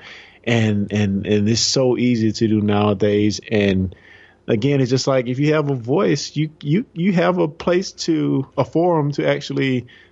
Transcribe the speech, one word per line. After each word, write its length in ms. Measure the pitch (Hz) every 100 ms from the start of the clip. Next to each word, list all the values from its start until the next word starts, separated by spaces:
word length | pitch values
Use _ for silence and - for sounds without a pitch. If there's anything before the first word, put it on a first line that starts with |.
| - - - -
And, 480 | - 117 110 101 101
and, 340 | 104 104 98 98
and 220 | 107 104
it's 140 | 113
so 340 | - 139 127 120
easy 340 | 123 120 110
to 140 | 104 113
do 120 | 107
nowadays. 800 | 104 104 104 98 104 104 104 95 -
And 440 | 107 101 95 92 - - - - _ -
again, 320 | 117 139 143
it's 100 | 127
just 160 | 131 143
like, 220 | 135 120
if 100 | 127
you 160 | 147
have 160 | 156 143
a 40 | 135
voice, 580 | 113 156 202 143 -
you, 160 | 139 156 -
you, 220 | 147 170 269
you 180 | - 185
have 260 | 180 175 180
a 80 | 165
place 460 | 147 - 180 190
to, 560 | - - 156 143 139 135 -
a 80 |
forum 480 | 127 156 180 165 143
to 160 | 139 143
actually 580 | 143 - 139 135 127 123 - -